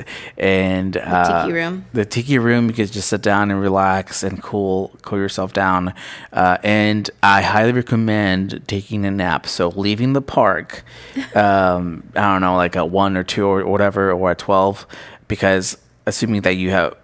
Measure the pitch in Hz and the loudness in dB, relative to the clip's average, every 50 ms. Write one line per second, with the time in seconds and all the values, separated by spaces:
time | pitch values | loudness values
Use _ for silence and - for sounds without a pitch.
0 | - - - - - - - - 95 95 95 95 95 92 92 92 92 95 87 87 | -12 -12 -14 -16 -16 -14 -6 -2 0 2 2 2 2 0 0 -2 -2 -2 -4 -4
1 | - 85 90 90 87 85 87 85 80 - 170 165 165 170 185 190 - - - 113 | -2 0 2 2 2 2 2 0 0 -2 -2 -4 -4 -4 -6 -10 -12 -6 -4 -4
2 | 104 101 - 120 117 139 143 127 113 117 120 120 117 113 110 117 107 98 113 104 | -4 -2 -4 -4 -2 0 0 2 2 2 2 2 2 0 0 -2 -4 -4 -4 -6
3 | 92 - 110 98 - 104 98 101 104 101 98 98 98 98 95 98 95 95 95 95 | -4 -4 -4 -2 0 2 2 2 2 0 0 0 0 0 2 2 2 2 0 0
4 | 95 - - - - 98 98 92 - - - 104 98 95 95 95 98 - - - | -2 -6 -8 -6 -6 -6 -6 -8 -8 -6 -4 -4 -2 -2 -2 -2 -4 -6 -10 -18
5 | - - 107 98 98 95 - - 95 95 - 98 95 95 92 92 90 90 - - | -10 -6 -4 -4 -4 -4 -4 -6 -6 -4 -2 0 2 2 2 0 0 -4 -6 -8
6 | - - - - - - - - 92 90 90 - - 104 107 107 104 107 107 107 | -14 -16 -16 -18 -18 -4 0 2 2 4 2 2 2 2 2 2 2 2 0 0
7 | 101 - - _ - 101 98 98 95 98 104 107 110 120 123 123 120 - 123 113 | -2 -6 -2 _ 6 6 6 6 4 4 2 4 4 4 2 0 0 0 0 0
8 | 113 110 107 107 104 95 92 92 98 95 - - - - 101 98 101 - 110 104 | 2 2 2 2 2 2 0 0 -2 -4 -6 -10 -8 -6 -6 -6 -6 -6 -4 -4
9 | 98 98 98 98 90 87 80 - - - - - 92 87 87 95 98 104 107 104 | -2 -2 -2 -2 0 0 0 -2 -4 -6 -2 -2 -2 -2 -2 -2 -2 -2 0 0
10 | 123 131 135 139 135 - - 143 117 101 92 80 - - - - - - - - | 0 0 0 -2 -2 -2 0 2 2 2 2 0 -4 -10 -14 -18 -18 -20 -20 -20
11 | - - - 269 262 - - 107 104 101 98 98 95 92 90 90 87 87 82 - | -20 -12 -10 -10 -10 -2 0 2 4 4 4 4 4 4 2 0 -2 -4 -8 -10
12 | - - - 95 104 101 95 92 92 92 92 90 87 87 - 92 82 85 90 98 | -14 -6 -2 0 2 2 4 2 2 2 2 2 2 0 0 -2 -2 0 0 0
13 | 98 98 95 92 90 - - 107 101 98 98 98 92 90 98 98 101 101 98 98 | 0 2 0 -2 -4 -4 -2 0 0 2 2 0 0 0 0 2 2 2 2 0
14 | 98 95 90 87 92 90 85 - - - 98 95 95 98 101 - - - - - | 0 0 0 0 0 0 -2 -2 0 0 2 4 4 2 0 -2 -10 -18 -20 -20
15 | - - - - _ - 104 - - 98 95 95 92 - - - _ _ _ _ | -20 -20 -20 -18 _ -8 -4 0 2 2 2 2 0 -4 -8 -10 _ _ _ _
16 | _ - - - 117 110 110 101 92 92 92 92 92 92 95 92 82 69 - - | _ -6 -4 -2 -2 -2 -2 0 0 0 0 0 0 0 0 0 0 -2 -4 -10